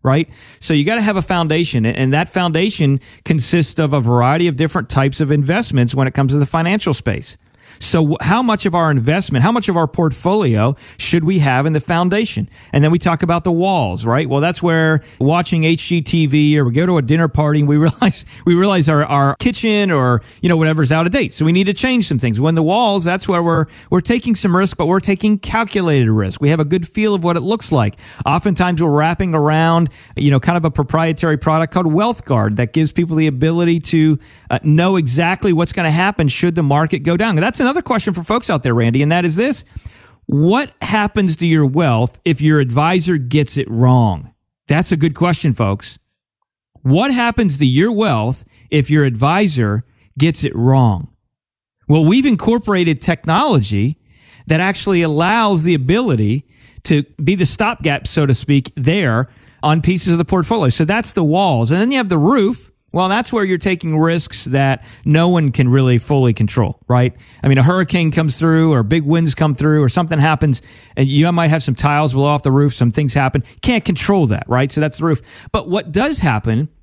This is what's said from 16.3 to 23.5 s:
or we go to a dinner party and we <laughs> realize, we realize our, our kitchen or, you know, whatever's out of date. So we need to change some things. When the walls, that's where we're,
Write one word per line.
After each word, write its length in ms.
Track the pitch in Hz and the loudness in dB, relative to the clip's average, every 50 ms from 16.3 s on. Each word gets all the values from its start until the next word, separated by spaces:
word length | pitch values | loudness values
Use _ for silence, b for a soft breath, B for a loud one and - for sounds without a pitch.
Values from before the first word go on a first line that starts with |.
| 135 151 147 147 151 151 | 2 2 2 2 2 2
or 60 | 135 | 2
we 60 | 120 | 2
go 140 | 117 143 170 | 0 0 0
to 120 | 180 180 | 2 0
a 40 | 160 | 0
dinner 260 | 135 113 151 165 165 | 0 0 0 0 0
party 340 | 156 - 165 156 147 151 151 | 0 0 0 0 2 2 0
and 60 | 147 | 2
we 100 | 143 147 | 2 2
<laughs> 100 | 151 156 | 2 2
realize, 380 | 160 - - 247 214 - - - B B B B | 0 0 0 0 0 0 -2 -12 B B B B
we 80 | 175 175 | 0 2
realize 360 | 175 190 208 196 180 147 147 | 2 2 2 2 2 2 2
our, 140 | 156 147 151 | 2 0 0
our 300 | - 143 143 139 139 139 | 0 0 0 0 0 -2
kitchen 520 | _ - 247 208 - - 226 208 208 202 190 | _ -4 -4 -4 -2 -2 0 0 0 0 0
or, 320 | 170 143 127 123 120 113 B B B B | 0 0 2 2 0 0 B B B B
you 80 | B 175 | B 0
know, 80 | 175 | 2
whatever's 340 | 160 160 156 156 156 151 123 | 2 2 0 0 0 0 0
out 160 | 151 160 170 | 0 0 0
of 60 | 175 185 | 0 0
date. 200 | 277 214 143 - | -2 -2 -2 -4
So 120 | - 156 | -2 0
we 60 | 160 | 0
need 120 | 170 185 196 | 2 2 0
to 100 | 190 202 | 0 -2
change 340 | - - 254 254 240 190 | -2 -2 0 0 0 0
some 120 | - 156 113 | -2 -2 -2
things. 200 | 127 123 110 110 | -2 -2 -2 0
When 140 | 135 160 165 | 0 0 0
the 80 | 165 | 0
walls, 420 | 156 156 190 226 247 214 202 202 165 | 0 0 0 0 0 0 0 0 -2
that's 220 | 170 180 190 - | -2 -4 -4 -2
where 140 | 196 190 175 | -2 -2 0
we're, 240 | 165 170 | 0 0